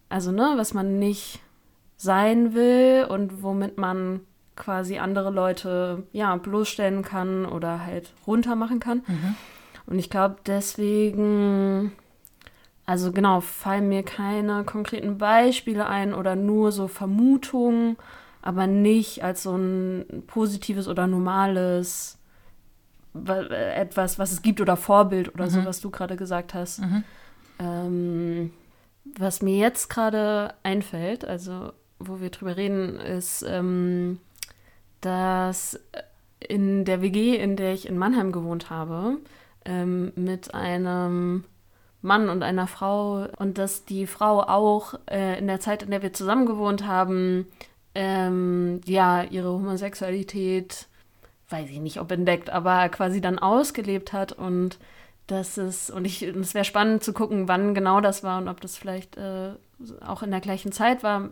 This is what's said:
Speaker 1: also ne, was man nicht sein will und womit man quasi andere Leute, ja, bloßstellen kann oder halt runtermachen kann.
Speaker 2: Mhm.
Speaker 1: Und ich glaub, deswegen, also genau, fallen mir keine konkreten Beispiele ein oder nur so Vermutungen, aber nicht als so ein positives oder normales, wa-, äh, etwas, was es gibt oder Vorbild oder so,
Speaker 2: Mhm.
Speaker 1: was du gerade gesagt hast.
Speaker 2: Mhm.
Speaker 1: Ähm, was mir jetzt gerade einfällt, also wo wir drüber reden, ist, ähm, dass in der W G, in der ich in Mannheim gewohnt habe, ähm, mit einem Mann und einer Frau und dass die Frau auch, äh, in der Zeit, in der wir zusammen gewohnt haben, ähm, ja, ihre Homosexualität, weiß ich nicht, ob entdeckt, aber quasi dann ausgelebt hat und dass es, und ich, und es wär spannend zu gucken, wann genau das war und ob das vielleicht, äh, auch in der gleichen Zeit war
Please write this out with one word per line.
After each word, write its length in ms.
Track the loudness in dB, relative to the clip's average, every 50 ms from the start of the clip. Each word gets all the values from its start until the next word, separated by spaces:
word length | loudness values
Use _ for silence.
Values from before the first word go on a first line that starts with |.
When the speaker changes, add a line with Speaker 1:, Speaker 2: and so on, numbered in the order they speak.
| _ _
Speaker 1:
also 220 | -4 -2 -2 0
ne, 220 | 2 4 4 4 4 2
was 160 | 0 0 -2
man 260 | -2 0 0 0 2
nicht 400 | 2 0 0 -2 -6 -12 -16 -18 -20 _ _ _ _ _ _ _ _ _ _
sein 580 | -6 0 2 4 4 6 6 6 4 4 4 4
will 520 | 4 6 6 8 8 8 8 8 6 4 2
und 340 | 0 -2 -2 -2 -4 -6 -4
womit 340 | -2 -2 0 -2 -2 -2 -4
man 440 | -2 -2 -2 -2 -2 -4 -4 -6 -8 -14 _ _ _ _ _
quasi 420 | -12 -8 -6 -4 -4 -4 -4 -4 -4
andere 320 | -4 -2 -2 -2 -2 0
Leute, 720 | 0 0 2 0 0 -2 -4 -4 -2 -2 -2 -2 -4 -6 -10 -8
ja, 240 | -6 -2 0 0 0
bloßstellen 680 | -2 -2 -2 -2 0 0 -2 -2 0 0 0 0 -2 -4
kann 420 | -4 -4 -4 -2 -2 -2 -2 -2
oder 400 | -4 -4 -4 -4 -4 -4 -4 -6
halt 260 | -8 -8 -8 -10 -12 -18 _ _
runtermachen 540 | 0 2 2 2 2 0 0 0 -2 -2 -2
kann. 240 | -2 -2 -2 -2 -2
Speaker 2:
Mhm. 300 | -2 -4 -2 -2 -2 -4 -4 -8 -16 -20 -20 -20 -20 -20 -20 -10
Speaker 1:
Und 140 | -4 -4 -4
ich 100 | -2 -2
glaub, 340 | 0 2 2 2 0 -4 -4
deswegen, 1500 | -4 -2 -2 -2 -4 -4 -2 0 2 2 4 2 2 2 2 2 2 4 4 4 4 4 2 2 2 2 0 -2 -2 -6 -10 _ _ _ _ -20 -20 _ _ -20 -20 -20 _ _ _ _ _ _ -4
also 240 | -2 0 0 0
genau, 300 | 2 4 6 6 6 4
fallen 460 | 2 -2 -8 -8 -4 -2 0 2 2 2
mir 140 | 2 2
keine 600 | 0 -4 -6 -6 -4 -2 -2 0 0 0 0 -2 -2
konkreten 560 | -4 -4 -6 -4 -4 -6 -4 -4 -4 -2 0
Beispiele 640 | 2 6 6 8 8 6 4 2 -2 -2 -2 0 0 0
ein 260 | 0 0 0 0 -2
oder 200 | 0 0 0 0
nur 360 | 2 2 2 4 4 4 4
so 160 | 2 0 -2 -4
Vermutungen, 1080 | -4 -6 -4 0 4 6 6 6 6 6 4 0 0 2 4 4 4 4 2 2 0 -4 -8 -16 -20 -20 -20 -20 -20 -10
aber 240 | -6 -4 0 0 2
nicht 580 | 4 4 6 6 6 6 6 4 0 -4 -6 -4
als 200 | -4 -4 -4 -4
so 120 | -4 -2
ein 680 | 0 0 0 0 0 -2 -2 -4 -6 -8 -8 -12 -14 -14
positives 640 | -6 -2 -2 0 0 -2 -4 -4 -4 -4 -4 -4 -2
oder 180 | 0 0 2
normales, 1120 | 2 2 2 2 2 2 2 2 2 2 2 2 2 2 0 0 -2 -6 -8 -10 -12 -14 -18 -20 _ _ -20 -20 -20 -20 -20 _ -20 _ _ _ _ _ -20 -20 -18 -16
wa-, 280 | -10 -4 -2 -2 -2
äh, 340 | -2 -4 -4 -2 -2 -2 -2
etwas, 420 | -2 -4 -2 -2 -2 -2 -2 -2 -2
was 120 | -4 -4
es 100 | -4 2
gibt 180 | 2 2 2 4
oder 160 | 2 2 2
Vorbild 580 | 2 4 6 8 8 8 6 4 0 -2 -2 -4
oder 140 | -4 0 2
so, 100 | 2 2
Speaker 2:
Mhm. 40 | 2
Speaker 1:
was 160 | 0 -2 -6
du 100 | -8 -10
gerade 240 | -6 -6 -6 -6 -4
gesagt 380 | -6 -4 -4 -4 -4 -4 -4 -6
hast. 240 | -6 -6 -6 -6 -6
Speaker 2:
Mhm. 240 | -2 0 0 0 0 -4 -10 -20 -20 -20 -20 -20 -20 -20 _ -8
Speaker 1:
Ähm, 920 | -6 -4 -4 -4 -2 -2 -2 -2 -2 -2 -2 -2 -2 -2 -2 -2 -4 -6 -8 -12 _ _ _ _ _ _ _ _ _ -18 -6 -4
was 240 | -2 -2 -2 0 0
mir 140 | 2 4 4
jetzt 320 | 4 4 2 0 -4 -4
gerade 640 | -2 0 0 0 2 2 0 2 0 0 -2 -4 -8 -6 -4
einfällt, 640 | -2 -2 -2 -2 -4 -6 -4 -4 -4 -4 -6 -6
also 480 | -8 -8 -8 -8 -10 -10 -10 -10 -12 -14 _ _ _ _ _
wo 200 | -12 -12 -10 -8
wir 100 | -8 -10
drüber 260 | -8 -8 -6 -6 -4 -2
reden, 420 | -2 0 0 0 -2 -2 -6 -8
ist, 440 | -8 -6 -6 -4 -4 -4 -6 -6 -4 -4
ähm, 720 | -2 -2 0 0 2 2 2 2 0 0 0 -2 -4 -6 -10 _ _ -18 -16 -16 -16 -20 _ -20 -20 _ _ _ _ _
dass 800 | -6 -4 -2 0 0 2 2 2 0 0 -2 -4 -6 -8 -10 -12 -14 _ -16 -16 -16 -16 _ _ _ _ _ _
in 440 | -10 -4 0 0 2 2 2 2 2
der 160 | 0 0 0
W 80 | 0 0
G, 260 | 2 2 4 4 4
in 200 | 2 2 0 0
der 180 | 0 0 -2 -2
ich 140 | -4 -4 -4
in 100 | -2 0
Mannheim 340 | 2 2 2 2 2 0
gewohnt 380 | -2 -2 -4 -4 -4 -6 -6 -8
habe, 480 | -8 -8 -6 -6 -6 -4 -2 -2 -2 -4 -6 -12 -20 -20 -20 _ _ _ _
ähm, 460 | -6 -4 -2 -2 0 0 -2 -2 -4 -4
mit 380 | -4 -4 -4 -4 -6 -8 -10 -10
einem 880 | -8 -6 -4 -4 -2 -2 -2 -2 -2 -2 -2 0 0 0 0 -2 -4 -6 -8 _ _ _ _ _ _ _ _ _ _
Mann 280 | 0 2 4 4 4 2
und 120 | 0 0 0
einer 240 | 0 0 0 -2 -4
Frau 600 | -4 -4 -2 0 0 0 0 -2 -2 -4 -6 -8 -6 -4
und 200 | -4 -4 -2 -2
dass 280 | -2 -4 -4 -8 -8
die 220 | -8 -6 -6 -6 -6
Frau 340 | -2 0 2 4 4 4
auch, 540 | 4 4 4 4 6 4 4 2 0 -6 -12 -14 -10 -6
äh, 280 | -4 -2 -2 -2 -2 -2
in 80 | -2 -2
der 120 | -2 -2
Zeit, 240 | -2 -4 -4 -4 -4
in 80 | -4
der 100 | -4 -4
wir 120 | -4 -4 -6
zusammen 320 | -4 -2 2 2 4 4
gewohnt 400 | 2 2 0 0 0 0 0 -2 0
haben, 600 | 2 2 2 4 2 2 2 2 2 0 -2 -4 -12 -20 -20 -20 _ _ _ _ _
ähm, 880 | -4 -2 0 0 0 0 0 0 0 0 0 2 2 0 0 -2 -4 -4
ja, 380 | 0 4 4 6 6 6 4 2
ihre 260 | -2 -4 -4 -2 -2
Homosexualität, 1400 | -2 -2 -2 -2 -4 -4 -4 -6 -8 -6 -6 -4 -4 -4 -6 -6 -6 -4 -2 0 0 -2 -2 -4 -10 -14 -16 -18 _ _ _ _ _ _ -20 -20 _ _ _ _
weiß 200 | -10 -8 -8 -10
ich 100 | -10 -8
nicht, 200 | -8 -8 -6 -8
ob 120 | -4 -4
entdeckt, 380 | -2 2 2 2 2 2 0 -4
aber 400 | -4 0 2 4 4 4 4 2
quasi 320 | 0 -2 -2 0 0 0
dann 180 | 0 0 0 2
ausgelebt 760 | 2 4 4 4 4 2 -2 -4 -4 -2 -2 -4 -4 -6 -6
hat 180 | -6 -4 -6
und 460 | -6 -6 -4 -2 0 0 0 -2 -4 -8 -16 -20 -20 -20 -20 -20 -20 _ -10 -6
dass 300 | -4 -4 -4 -6 -6 -6
es, 320 | -6 -6 -6 -8 -8 -8
und 160 | -6 -6 -4
ich, 200 | -4 -4 -6 -6
und 140 | -6 -4 -4
es 140 | -4 -2 -2
wär 100 | -2 -2
spannend 400 | 0 2 2 4 4 2 2 0
zu 80 | -2
gucken, 360 | -2 -2 -2 -2 0 -2 0 2
wann 240 | 2 2 2 2 2
genau 240 | 2 2 4 4 6
das 240 | 4 4 2 0 -4
war 140 | -4 -4 -4
und 80 | -4 -6
ob 140 | -8 -10
das 160 | -12 -14 -14 -12
vielleicht, 400 | -10 -8 -8 -8 -10 -12 -14 -12
äh, 340 | -10 -8 -8 -8 -8 -10 -12 -14 -20 _ _ -20 -20 -20 -18 -16 -12
auch 180 | -10 -8 -6 -4
in 80 | -4
der 80 | -4 -4
gleichen 320 | -2 -4 -6 -6 -6 -8
Zeit 320 | -2 2 2 2 2 2 0
war 160 | 0 -2 -2 -4 -6